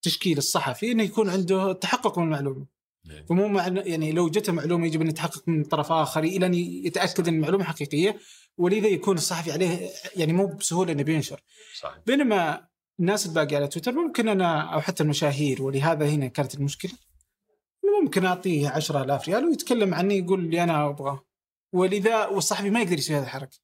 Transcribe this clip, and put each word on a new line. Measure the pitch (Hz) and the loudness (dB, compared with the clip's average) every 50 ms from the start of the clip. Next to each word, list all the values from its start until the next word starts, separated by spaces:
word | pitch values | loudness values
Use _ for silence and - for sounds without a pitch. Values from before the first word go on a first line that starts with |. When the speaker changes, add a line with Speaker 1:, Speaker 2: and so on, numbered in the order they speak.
| - | -2
Speaker 1:
تشكيل | 175 151 - - 190 160 139 | -2 -4 -2 0 0 0 0
الصحفي | 139 - - 175 135 143 123 - - 226 247 | 0 0 -2 -2 -2 -2 -4 -4 -2 0 0
إنه | 226 220 | 0 0
يكون | 190 - - 220 196 | 0 2 0 0 2
عنده | 175 190 185 170 196 190 190 196 190 | 2 -2 0 0 0 0 0 -2 -2
تحقق | 185 - 185 - 247 - 208 - 185 | -4 -4 -4 -4 0 0 -2 0 0
من | 170 | 0
المعلومة. | 160 156 143 139 139 135 131 139 - _ _ _ _ _ _ _ | 0 0 -2 -2 -4 -6 -6 -12 -16 _ _ _ _ _ _ _
Speaker 2:
نعم. | - 76 76 78 | -20 -20 -18 -6
Speaker 1:
فمو | - 175 175 202 208 | -2 0 2 2 2
معنى، | 202 196 170 180 180 190 | 2 0 0 0 -2 -2
يعني، | 202 190 170 156 156 156 156 | -2 -2 -4 -2 -2 0 0
لو | 170 175 165 | 0 0 2
جته | 156 208 208 - 175 | 2 0 0 0 -2
معلومة | 165 143 156 175 170 170 | -2 0 0 0 0 0
يجب | 165 156 160 | 0 0 0
أن | 160 160 | 0 0
يتحقق | 156 156 156 160 - - - - | -2 -2 -4 -6 -6 -6 -4 -2
من | 165 156 147 | 0 0 0
طرف | - - 151 147 - 165 | 0 0 -2 0 2 2
آخر | 160 156 - - 160 156 | 2 2 2 0 0 0
إلى | 160 185 196 180 | 0 0 2 2
أن | 180 180 | 2 2
يتأكد | 175 175 170 - 180 185 175 160 180 180 180 | 0 0 -2 -6 -4 -6 -4 -2 0 0 0
Speaker 2:
صحيح. | 180 - 175 175 | 0 0 0 2
Speaker 1:
أن | 165 | 2
المعلومة | 160 156 147 180 196 185 | 2 2 2 2 0 0
حقيقية، | 156 160 - 147 139 - 147 170 202 208 208 - - - - _ _ _ | -2 -4 -6 -6 -4 0 2 2 2 0 -2 -10 -20 -20 -20 _ _ _
ولذا | - 175 180 190 220 202 214 | 0 2 2 2 4 4 2
يكون | 196 165 - 208 196 | 2 2 2 0 0
الصحفي | 165 147 - 185 165 170 165 143 | 2 0 -2 -4 -4 -4 -4 -2
عليه، | 156 185 180 170 180 180 185 - - - 190 - | 0 0 0 0 -2 -6 -8 -10 -12 -16 -12 -4
يعني، | 185 165 151 160 | -2 0 2 4
مو | 180 196 | 2 2
بسهولة | 196 151 - - - 165 175 185 175 165 | 0 -2 -4 -4 -2 0 0 0 0 0
إنه | 143 143 | -2 0
بينشر. | 139 160 156 143 - 139 131 _ _ _ - - - - | 0 0 0 -2 -4 -8 -14 _ _ _ -20 -20 -20 -20
Speaker 2:
صحيح. | - - 71 69 - - | -12 -12 -12 -12 -8 -2
Speaker 1:
بينما | - 254 277 294 247 214 190 170 156 151 - - _ _ _ _ _ _ - | 0 2 2 4 4 4 2 2 0 -2 -4 -8 _ _ _ _ _ _ -2
الناس | 175 175 208 208 - | 0 0 2 0 -2
الباقية | 175 160 165 156 143 147 | -2 0 0 0 2 2
على | 143 143 143 | 0 0 0
تويتر | - 165 160 240 240 | -4 -4 -4 -2 -2
ممكن | 294 349 320 - - 226 220 | -2 -2 -2 0 0 0 2
أنا، | 208 190 185 170 165 151 156 160 156 | 2 2 2 2 2 0 -2 -2 -2
أو | 156 | -2
حتى | 147 - 175 - 156 | -2 -2 -2 0 0
المشاهير، | 151 147 - 165 147 139 135 151 143 131 120 131 | 0 2 2 0 0 0 0 0 0 0 -2 -2
ولهذا | 135 135 135 139 160 165 151 151 143 | -2 -2 0 2 2 2 2 2 0
هنا | 151 151 139 127 | 2 0 -2 -2
كانت | 117 - 143 123 - | -2 -4 -4 -4 -2
المشكلة، | 143 139 143 143 - - 180 247 - _ _ _ _ _ _ _ _ _ _ _ _ _ _ _ _ - | -4 -4 -4 -4 -6 -10 -10 -10 -12 _ _ _ _ _ _ _ _ _ _ _ _ _ _ _ _ 0
إنه | 392 403 415 349 | 2 4 4 2
ممكن | - - 196 180 | 4 2 2 2
أعطيه | 185 180 180 - 190 175 147 143 143 | 2 0 0 0 0 0 2 0 0
عشرة | - 160 151 - 151 143 131 | 0 -2 -2 0 0 -2 0
آلاف | 127 143 135 - 151 | 0 -2 -2 0 0
ريال | 180 226 269 | 0 0 2
ويتكلم | 339 311 - - - 247 240 208 190 180 | 2 0 0 0 0 2 2 2 0 2
عني، | - 180 196 208 196 | 0 0 2 2 0
يقول | 180 170 190 190 175 160 | 2 0 0 0 0 0
لي | 160 170 175 | 0 0 2
أنا | 170 165 151 151 147 | 2 2 2 2 0
أبغى، | 143 143 143 139 139 135 _ _ _ _ _ _ _ _ _ _ - | -2 -4 -4 -6 -6 -6 _ _ _ _ _ _ _ _ _ _ 0
ولذا، | 180 185 190 190 208 190 220 226 220 208 | 2 2 2 2 2 2 2 4 2 0
والصحفي | - 196 196 156 - 208 180 196 202 | 0 0 -2 0 0 -2 -2 0 0
ما | 196 240 | 2 2
يقدر | 233 175 180 151 | 2 2 0 -2
يسوي | 139 - 156 | 0 0 0
هذه | 147 135 | -2 -2
الحركة. | 123 - 135 139 - - - | -2 -8 -10 -12 -12 -16 -20